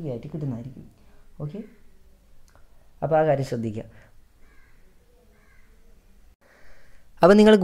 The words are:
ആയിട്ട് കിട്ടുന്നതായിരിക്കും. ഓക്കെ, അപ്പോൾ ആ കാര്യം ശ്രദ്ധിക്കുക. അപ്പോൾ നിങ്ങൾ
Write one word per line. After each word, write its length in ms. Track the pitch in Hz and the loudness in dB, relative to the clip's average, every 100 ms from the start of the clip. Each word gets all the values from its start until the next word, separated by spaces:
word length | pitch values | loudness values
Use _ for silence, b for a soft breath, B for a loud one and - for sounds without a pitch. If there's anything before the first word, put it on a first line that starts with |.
| 156 | -10
ആയിട്ട് 140 | 120 147 | -12 -12
കിട്ടുന്നതായിരിക്കും. 540 | 160 143 117 120 - - - - - - - | -10 -10 -10 -14 -18 -20 -20 -20 -20 -20 -16
ഓക്കെ, 160 | 147 196 - - - - - - _ - - - - - - - | -14 -14 -18 -20 -20 -20 -20 -20 _ -20 -20 -20 -20 -20 -20 -10
അപ്പോൾ 160 | 147 156 | -2 0
ആ 20 | 156 | 0
കാര്യം 200 | 139 135 | -2 -4
ശ്രദ്ധിക്കുക. 340 | 120 113 110 - b b - - - - - - - - - _ _ _ _ _ - - - - - - - - _ _ _ - - - - - - | -8 -8 -10 -14 b b -20 -20 -20 -20 -20 -20 -20 -20 -20 _ _ _ _ _ -20 -20 -20 -20 -20 -20 -20 -20 _ _ _ -20 -20 -20 -20 -20 2
അപ്പോൾ 140 | 170 208 | 6 8
നിങ്ങൾ 160 | 214 208 | 8 8